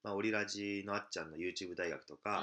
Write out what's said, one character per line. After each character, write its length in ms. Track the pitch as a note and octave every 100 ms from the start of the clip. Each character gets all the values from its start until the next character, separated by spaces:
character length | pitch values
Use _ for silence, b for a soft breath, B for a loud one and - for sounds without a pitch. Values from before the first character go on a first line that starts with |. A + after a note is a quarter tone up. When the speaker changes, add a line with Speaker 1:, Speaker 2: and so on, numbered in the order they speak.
Speaker 1:
ま 80 | G#2+
あ、 40 |
オ 60 | G2
リ 120 | A2
ラ 140 | G#2+ G2+
ジ 360 | G2+ G2+ G2+
の 100 | G2+
あ 40 | G2+
っ 100 | -
ち 120 | F#2
ゃ 40 |
ん 60 | D#2+
の 60 | D#2
YouTube 400 | F2+ E2+ F#2 F2
大 140 | F2
学 140 | C#2
と 120 | - C#2+
か、 240 | G#2
Speaker 2:
う 20 | F#2+